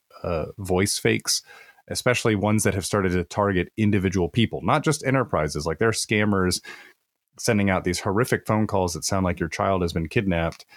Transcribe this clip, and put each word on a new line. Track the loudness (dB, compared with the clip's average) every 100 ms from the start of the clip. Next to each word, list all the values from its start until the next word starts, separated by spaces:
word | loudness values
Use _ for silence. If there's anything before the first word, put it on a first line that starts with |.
| _ -12
uh, | -6 -4 -6 -10
voice | -2 0 2 0
fakes, | 0 0 -2 -4 -6 -20 -20 _ -10
especially | -4 0 0 2
ones | 2 2 2
that | 2
have | 0 0
started | 0 2
to | 0
target | -2 0 0 0 -2 0
individual | 2 2 2 0 0
people, | 0 0 0
not | 0 0
just | 2 -2
enterprises. | 0 0 0 0 -2 -2 -4
Like, | 0
there | 0
are |
scammers | 0 0 2 2 2 2 0 -6 -18 -20 _ _ _ _ -6
sending | 0 2 2
out | 2
these | 0 -2
horrific | -2 0 0 0 0
phone | 0 0
calls | 0 -2
that | -2
sound | -4 0
like | 0 -2
your | -4
child | -2 0 0
has | 0
been | -2 -2
kidnapped. | -2 0 0 -2 -4 -16